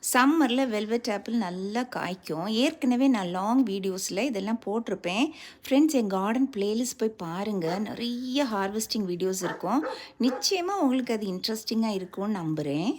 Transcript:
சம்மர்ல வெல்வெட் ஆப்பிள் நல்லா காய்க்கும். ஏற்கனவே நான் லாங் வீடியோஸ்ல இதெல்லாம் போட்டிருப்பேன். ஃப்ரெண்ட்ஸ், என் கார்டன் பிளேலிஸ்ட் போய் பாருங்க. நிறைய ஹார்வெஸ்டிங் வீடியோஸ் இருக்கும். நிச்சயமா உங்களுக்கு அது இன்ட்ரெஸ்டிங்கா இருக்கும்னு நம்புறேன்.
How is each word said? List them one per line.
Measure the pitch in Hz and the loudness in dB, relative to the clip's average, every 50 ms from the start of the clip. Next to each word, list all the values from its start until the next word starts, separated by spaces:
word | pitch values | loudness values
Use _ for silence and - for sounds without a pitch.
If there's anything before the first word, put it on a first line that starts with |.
| - - - | -4 2 4
சம்மர்ல | 254 247 277 302 330 302 247 233 254 269 254 | 6 6 6 6 6 4 4 4 2 2 2
வெல்வெட் | 220 208 214 214 226 240 233 - | 0 -2 -2 0 -2 -2 0 -2
ஆப்பிள் | 208 202 202 - 226 | -4 -4 -4 -2 -2
நல்லா | 240 214 180 175 185 190 196 208 233 | -2 -2 -2 -4 -4 -6 -4 -2 -4
காய்க்கும். | 254 247 - - - 175 180 190 - - 160 156 170 202 | -4 -4 -4 -6 -4 -4 -6 -8 -6 -6 -6 -4 -2 -2
ஏற்கனவே | 220 220 247 311 320 - - 247 247 240 269 277 | 0 2 2 2 0 0 0 2 2 4 6 4
நான் | 262 214 190 180 | 4 4 2 -2
லாங் | 175 180 190 208 233 262 269 | -2 -2 0 2 4 4 4
வீடியோஸ்ல | 214 190 196 190 196 185 185 190 - 180 185 | 4 2 -2 -2 -2 -4 -4 -4 -4 -2 -2
இதெல்லாம் | 226 294 247 196 190 208 226 233 - | 0 0 0 -2 -2 -2 -2 -2 -2
போட்டிருப்பேன். | - 196 226 233 - 208 190 - 175 180 208 262 311 320 - - - - - | -2 -2 -2 -2 -2 -4 -4 -2 -4 0 0 0 -2 -2 -8 -18 -20 -20 -16
ஃப்ரெண்ட்ஸ், | _ - 269 269 302 311 | _ 2 4 6 6 6
என் | 302 262 233 202 | 4 2 2 2
கார்டன் | 190 190 190 202 226 254 269 269 - | 0 0 0 0 2 2 0 0 0
பிளேலிஸ்ட் | 208 202 208 214 226 254 240 - - | -2 -2 0 0 0 -2 -4 -2 -2
போய் | 226 220 220 - | -2 -2 -2 -4
பாருங்க. | 180 165 165 180 202 220 208 190 165 160 170 196 | -8 -6 -4 -4 -4 -2 -2 -2 0 0 0 -2
நிறைய | 220 208 240 - 226 240 240 240 254 254 254 277 294 | -2 -4 -4 -6 -6 -6 -4 -4 -6 -2 0 0 0
ஹார்வெஸ்டிங் | 254 220 196 196 196 202 220 220 - - 233 208 180 | 2 0 -2 -2 -2 -2 -4 -4 -2 -2 -2 -2 -2
வீடியோஸ் | 175 175 185 185 190 190 185 | -2 0 0 -2 -2 -2 -4
இருக்கும். | 170 - - - 175 214 277 320 494 466 - - - - _ | -4 -6 -4 -2 0 0 0 0 -2 -6 -10 -12 -18 -4 _
நிச்சயமா | 226 254 - - - - 403 370 339 359 403 403 | 0 0 0 2 0 0 0 0 0 0 0 2
உங்களுக்கு | 339 269 247 262 247 247 233 | 2 4 4 2 2 0 -2
அது | 214 214 202 | -2 0 -2
இன்ட்ரெஸ்டிங்கா | 180 185 185 - 220 220 - - 240 220 226 220 208 | -4 -4 -4 -4 -4 -4 -4 -2 0 0 0 0 0
இருக்கும்னு | 190 185 185 - - 196 208 214 190 | -2 -4 -6 -6 -4 -2 -2 -2 -2
நம்புறேன். | 170 160 156 151 147 147 139 147 170 220 320 | 0 -2 -2 -2 -2 -2 0 0 0 0 -2